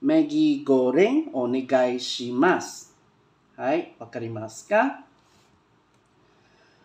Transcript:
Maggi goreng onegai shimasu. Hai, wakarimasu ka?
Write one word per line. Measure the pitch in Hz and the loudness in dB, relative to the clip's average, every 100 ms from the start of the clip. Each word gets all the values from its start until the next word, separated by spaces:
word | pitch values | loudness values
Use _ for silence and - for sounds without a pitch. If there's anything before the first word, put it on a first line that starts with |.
Maggi | - - 147 151 156 139 - | 2 2 2 2 2 0 2
goreng | 131 127 143 208 294 320 | 2 4 4 2 2 -2
onegai | 135 123 131 131 131 127 123 | -4 -2 -4 0 2 2 -2
shimasu. | - - 123 123 175 135 - - - _ _ _ _ _ _ - | -6 -8 -6 0 2 2 -4 -16 -20 _ _ _ _ _ _ -8
Hai, | 127 165 170 - | -2 -2 -4 -14
wakarimasu | 113 123 113 110 110 - - | -14 -10 -10 -10 -12 -14 -2
ka? | 208 269 - - _ _ _ _ _ _ _ _ _ _ _ _ _ _ _ _ _ | 0 0 -4 -16 _ _ _ _ _ _ _ _ _ _ _ _ _ _ _ _ _